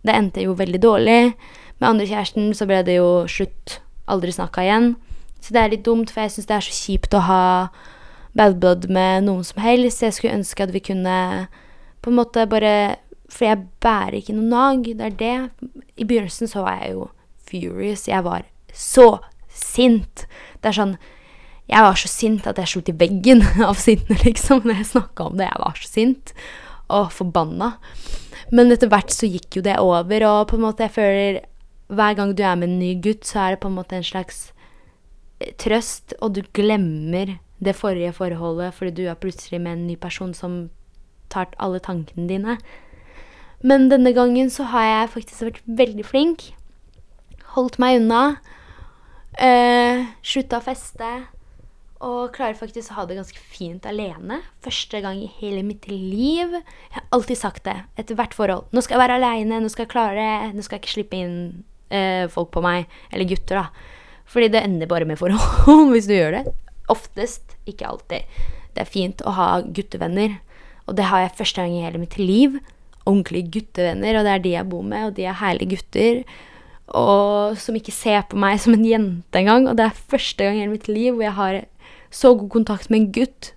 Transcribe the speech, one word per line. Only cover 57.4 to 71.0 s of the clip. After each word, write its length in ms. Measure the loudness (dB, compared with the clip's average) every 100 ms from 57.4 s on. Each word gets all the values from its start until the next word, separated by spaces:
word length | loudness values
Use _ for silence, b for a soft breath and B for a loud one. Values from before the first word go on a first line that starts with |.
| -6 -8 -10
det, 80 | -10 -12 -14
etter 160 | -8 -6
hvert 160 | -6
forhold. 380 | -2 -2 -2 -2
«Nå 80 | -2
skal 160 | 0 2
jeg 80 |
være 160 | 4 2
alene, 400 | 0 -2 -2 -2
nå 80 | -4
skal 160 | -6
jeg 80 | -6
klare 240 | -2 -2 -2
det, 400 | -4 -4 -6 -10
nå 80 |
skal 140 | -12 -12
jeg 80 | -8
ikke 80 |
slippe 260 | -8 -8 -8
inn, 160 | -8 -8 -10 -14 -20 -20 -6
eh, 320 | -2 -2 -2 -2
folk 220 | -4 -4 -2
på 80 |
meg.» 240 | -2 -2 -6 B B
Eller 160 | -6 -2
gutter 320 | -2 -2 -4
da. 60 | -4 B B B B B
Fordi 240 | -4 2 2
det 160 | 2
ender 240 | 0 -4 -2
bare 160 | -2
med 160 | -2 -2
forhold 720 | 0 2 2 6 10 10 8
<laughs> 0 |
hvis 160 | 4 4
du 80 | 2
gjør 220 | 2 -2
det. 60 | -4 -8 -8 -12 -2
Oftest, 680 | -2 -2 -8 -8 -8 -18 -16 -16
ikke 160 | -12 -12
alltid. 400 | -12 -12 -10 -8 B B B B
Det 80 | -10
er 80 | -6
fint 320 | -4 -4 -6 -6
å 80 | 0
ha 120 | 0 0
guttevenner. 760 | -2 -10 -10 -8 -4 -2 -2 -4 -16 b b b -6
Og 80 |
det 80 | -2